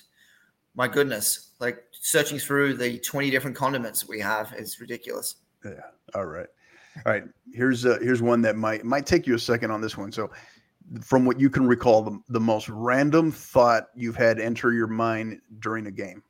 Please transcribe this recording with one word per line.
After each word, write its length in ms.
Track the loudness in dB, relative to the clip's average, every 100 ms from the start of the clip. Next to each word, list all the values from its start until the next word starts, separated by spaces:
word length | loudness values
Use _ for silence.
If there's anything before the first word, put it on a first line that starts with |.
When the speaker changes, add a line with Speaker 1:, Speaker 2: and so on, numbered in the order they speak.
| -18 _ _ _ _ _ _
Speaker 1:
my 140 | -4 0
goodness, 640 | 2 2 0 -2 -4 -8 _
like, 240 | -4 -4 -12
searching 480 | -10 -2 0 0 -4
through 360 | -2 0 0 0
the 220 | -4 -4
twenty 300 | -6 -4 0
different 260 | 0 -2 -4
condiments 460 | -2 -2 -4 -6
that 80 | -8
we 100 | -6
have 320 | -2 -2 -4 -10
is 220 | -12 -14
ridiculous. 560 | -12 -12 -10 -10 -10 -12 _ _
Speaker 2:
Yeah. 100 | -16 -16 -18 _ -12 -10
All 100 | -8
right. 220 | -10 -14 _ _ _ _ -6 -4
All 60 |
right. 100 | -4 -6 -18 -16
Here's, 320 | -2 0 2 2
uh, 140 | 2
here's 200 | 2 2
one 200 | 2 2
that 140 | 2 0
might, 280 | -2 -4
might 220 | -2 -4 0
take 220 | 0 2
you 80 | 0
a 40 |
second 300 | 0 -2 0
on 100 | -4
this 160 | -6 -8
one. 160 | -10
So, 200 | -8 -8 -12 -20 _ _ _ -16 -16
from 220 | 0 4
what 160 | 4 4
you 100 | 2
can 160 | 4 4
recall, 340 | 4 6 6
the, 180 | 4 -6 -4
the 100 | 0
most 280 | 2 0 -2
random 640 | -4 0 2 4 4 2
thought 580 | -2 0 4 6 4 0 -6
you've 200 | -6 2
had 240 | 2 2
enter 340 | -2 -2 0
your 140 | 2 0
mind 520 | 0 0 -2 -6 -10 _ -10
during 260 | -6 -6 -8
a 60 |
game, 320 | -10 -12 -14 -12